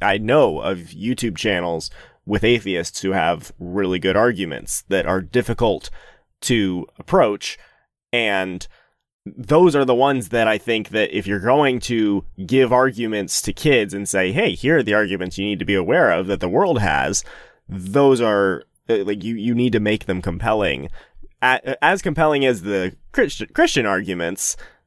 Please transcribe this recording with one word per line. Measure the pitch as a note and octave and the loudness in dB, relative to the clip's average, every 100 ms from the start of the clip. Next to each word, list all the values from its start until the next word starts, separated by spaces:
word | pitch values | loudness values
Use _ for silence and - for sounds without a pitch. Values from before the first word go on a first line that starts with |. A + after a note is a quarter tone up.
I | G2+ G2 | 0 0
know | A2 D3 A#2+ D2+ | 2 4 4 2
of | C2+ F2+ | -4 -6
YouTube | E2 D#2+ G#2+ B2+ A#2 E2 | -8 -8 -6 -4 -4 -4
channels | G#2+ F#2 F2 E2 - - - _ - | -2 0 -2 -4 -8 -16 -20 _ -4
with | G#2 | 0
atheists | A2 A#2+ G#2 F2 E2+ - | 2 2 0 -4 -4 -6
who | F#2+ | -2
have | F#2+ E2 E2 - - | 0 0 -2 -6 -16
really | F2 F#2+ F#2 F2+ | -8 -4 -2 0
good | F#2 F#2+ | 0 2
arguments | A#2+ G2 F2 C2+ - - - | 2 0 -6 -8 -8 -8 -2
that | F#2+ - | -2 0
are | F#2+ | -2
difficult | E2 B2 - A#2 A#2 F2+ - - - _ _ _ | -2 -2 -2 0 0 -2 -6 -16 -18 _ _ _
to | - A#2+ G2 F2+ - - | -2 0 0 -2 -8 -14
approach. | - F#3 A#2+ G2+ - - - _ _ _ _ | 0 2 2 0 -8 -12 -18 _ _ _ _
And | A#2+ A2 G2 F#2+ F#2 - - _ _ _ _ - | -2 0 0 -2 -6 -12 -20 _ _ _ _ -18
those | - C3 D#3 F3+ | -10 2 6 6
are | C#3+ C3 | 6 4
the | |
ones | A#2+ C#3 C3 F2+ | 4 4 2 0
that | A#2 A2+ | 0 2
I | G#2+ | 2
think | - A2+ G#2+ | 0 -2 -2
that | G#2+ G#2 F2+ | -2 0 -2
if | G2+ | -2
you're | G2+ | -2
going | G#2 C#3+ C#3+ B2 | 2 4 4 0
to | - A#2 G#2+ G2 - - | -2 0 2 0 -4 -10
give | F#2 C3 B2 | 0 2 4
arguments | B2 C3 A2+ A2+ G#2+ F#2 - | 4 2 0 -4 -4 -4 -4
to | - | -6
kids | - D3+ B2+ G2+ | -2 2 2 2
and | G2 G2+ | -4 -4
say, | G2 F#2 | 0 0
"Hey, | C3 G#3+ | 0 -2
here | F2 C3+ D#3+ | -2 0 2
are | |
the | G#2+ | 2
arguments | G#2 G2+ F#2 F2+ F2+ | 2 0 -2 -6 -4
you | G2+ | -4
need | G2 | -4
to | |
be | F2+ | -2
aware | G2 F2 D#3+ B2+ | 0 2 2 2
of | E2+ F#2+ | 2 0
that | G2 | -2
the | F#2 | 0
world | A2+ F#3+ C3 | 0 0 0
has," | F#2 C#2+ C2+ G2 - - - _ - | 0 0 -2 -4 -8 -16 -20 _ -14
those | F#2+ F#2 C#3 C#3 B2+ | -12 -4 2 4 4
are, | A2+ G#2 G2 F2+ - _ - | 4 2 2 0 -8 _ -2
uh, | A2 | -2
like, | G2 G#2 | 0 -4
you, | G2+ A#2 | -6 -4
you | A2+ | -2
need | A#2 B2 | 0 2
to | A2 | 2
make | G#2 G#2+ | 0 -2
them | - F#2 | -2 -4
compelling, | F#2 E2+ G#2 A2 F#2+ C2+ C#2+ - - - - - | -4 -4 -2 0 0 -2 -8 -12 -16 -20 -20 -2
a-, | B2+ C3 C3 C3 | 0 0 -2 0
as | D3+ F#3+ | 0 2
compelling | F#3+ D3+ D#3 C#3+ | -2 0 2 4
as | C3+ A2+ | 2 0
the | F#2 G2 F#2 - - | 0 -2 -2 -6 -8
Christ-, | - D#3+ - - | 0 0 -2 -6
Christian | - E4 D3 G#2+ | 0 2 2 0
arguments, | F#2+ G2 F2 E2+ G2 - - - _ | 0 -2 -4 -4 -4 -6 -6 -12 _